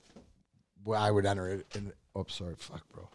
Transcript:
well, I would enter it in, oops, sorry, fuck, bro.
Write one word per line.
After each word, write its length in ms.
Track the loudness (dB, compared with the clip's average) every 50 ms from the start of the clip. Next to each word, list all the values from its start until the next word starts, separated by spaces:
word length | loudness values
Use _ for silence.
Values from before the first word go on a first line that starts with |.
| -12 _ -20 -20 -20 -20 -20 _ _ _ _ _ _ _ _ -12 -4
well, 160 | -2 2 4
I 100 | 4 6
would 140 | 6 6 6
enter 220 | 4 2 2 0 -2
it 160 | -4 -4 -6 -8 -8
in, 160 | -8 -8 -8 -10 -14 _ _ _ -6
oops, 180 | -6 -6 -6
sorry, 200 | -8 -6 -8 -8 -10
fuck, 300 | -12 -12 -14 -14 -14 _ -18
bro. 140 | -18 -18 -18 -20